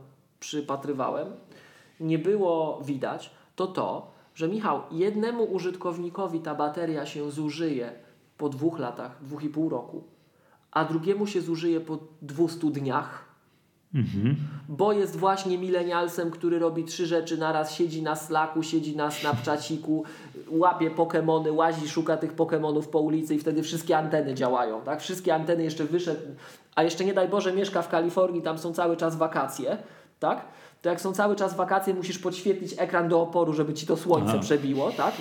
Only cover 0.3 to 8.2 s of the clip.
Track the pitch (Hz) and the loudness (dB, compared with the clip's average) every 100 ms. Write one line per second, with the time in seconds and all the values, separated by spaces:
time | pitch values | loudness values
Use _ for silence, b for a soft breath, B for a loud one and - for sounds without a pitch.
0.3 | _ - 147 143 135 139 131 127 - - | _ -8 -6 -4 -4 -4 -4 -2 -4 -6
1.3 | - - B B B B - 160 160 170 | -12 -20 B B B B -8 -2 0 2
2.3 | 208 185 165 156 - 139 135 - 160 - | 2 2 2 0 -2 -4 -4 -4 -6 -10
3.3 | b b - 185 185 101 131 B B B | b b -6 -4 -2 -2 -4 B B B
4.3 | - 160 214 208 139 - 160 196 208 226 | -4 -2 0 0 -2 -2 0 0 2 0
5.3 | 240 220 185 180 180 180 170 175 175 190 | 0 0 0 -2 -4 -6 -4 -6 -4 -4
6.3 | 165 160 147 147 160 165 156 143 151 147 | -4 -4 -2 -2 -2 -2 -2 -4 -6 -6
7.3 | 143 151 147 165 135 120 127 B B | -4 -4 -2 -2 -2 -4 -10 B B